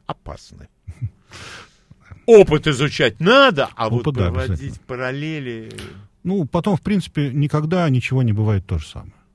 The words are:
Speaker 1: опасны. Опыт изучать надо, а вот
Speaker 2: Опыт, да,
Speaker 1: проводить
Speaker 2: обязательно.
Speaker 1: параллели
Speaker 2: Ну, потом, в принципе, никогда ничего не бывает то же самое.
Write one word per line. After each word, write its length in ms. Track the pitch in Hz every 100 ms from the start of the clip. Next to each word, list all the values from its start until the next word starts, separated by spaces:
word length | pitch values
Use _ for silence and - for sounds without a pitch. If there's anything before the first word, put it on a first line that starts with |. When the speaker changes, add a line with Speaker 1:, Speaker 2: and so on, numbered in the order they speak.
| -
Speaker 1:
опасны. 640 | - 71 - - - - _ - - 104 - _ - - - - _ _ - _ - -
Опыт 400 | 226 190 151 -
изучать 520 | 127 147 - 131 -
надо, 480 | 170 262 269 151 131 -
а 120 | 113
вот 180 | 120 135
Speaker 2:
Опыт, 80 | 127
да, 160 | 92
Speaker 1:
проводить 200 | 87 90
Speaker 2:
обязательно. 340 | 87 139 - -
Speaker 1:
параллели 880 | 123 127 135 151 156 131 113 110 104 98 95 104 _
Speaker 2:
Ну, 220 | 175 196 147
потом, 320 | 170 208 185
в 60 |
принципе, 480 | - 202 - - 143
никогда 580 | 139 143 151 151 185 165
ничего 340 | 127 - 131
не 100 | 123
бывает 340 | 104 107 101 -
то 120 | 85
же 80 | -
самое. 260 | - - - _